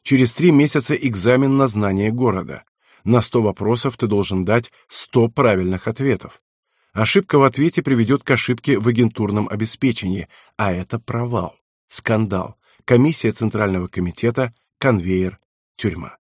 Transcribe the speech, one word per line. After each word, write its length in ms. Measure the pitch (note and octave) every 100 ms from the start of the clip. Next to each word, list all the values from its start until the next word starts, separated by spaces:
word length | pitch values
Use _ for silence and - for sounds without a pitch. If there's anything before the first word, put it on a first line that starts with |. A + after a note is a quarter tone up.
через 320 | - C3+ A#2+
три 180 | - E3+
месяца 440 | C#3+ D3 D3+ B2 C#3+
экзамен 600 | C3 G2+ G#2 B2+ C3+ C3+
на 100 | C3+
знание 440 | G#2+ G2+ F#2+ G#2
города. 520 | A#2+ B2+ F#2+ F#2 C2+ _ _ _ _
На 180 | G2+ A#2+
сто 200 | A2+ A#2+
вопросов 560 | G#2+ F#2 G#2+ A#2 C#3 -
ты 100 | A2
должен 380 | G2+ F#2+ F#2+ F#2
дать 260 | A2+ A#2+ _ _
сто 420 | - - B2+ A#2
правильных 580 | C#3 B2 F#2+ F#2 F#2 A#2
ответов. 540 | A2+ C3+ G#2+ - - _ _ _ _ _
Ошибка 460 | G2+ A2 G3 F#3+ D3
в 60 |
ответе 380 | C3+ C3 D#3+ -
приведет 400 | C#3 B2+ A2 C#3
к 80 | -
ошибке 460 | B2 - A#2+ - A#2
в 80 | A2+
агентурном 600 | A#2+ A#2 A2+ G#2 G#2 G#2
обеспечении, 800 | G#2+ A2 - C3+ A2+ F#2 F#2+ D#2+ _ _ -
а 160 | G2+
это 260 | F2+ F#2 A2+
провал, 560 | - A#2 A#2+ A#2 F2+ _ _ _ _
скандал, 680 | - - A2 G#2+ F#2+ - - _ _
комиссия 480 | - B2 C#3+ D#3+ A2+
Центрального 560 | - A2 G#2+ G#2 F#2 F2+
комитета, 680 | - F2+ - A#2 A#2+ B2 _ _ _
конвейер, 600 | C3+ G#2+ F2 F#2 F#2 - _ _ _ -
тюрьма. 400 | G#2+ E2 - -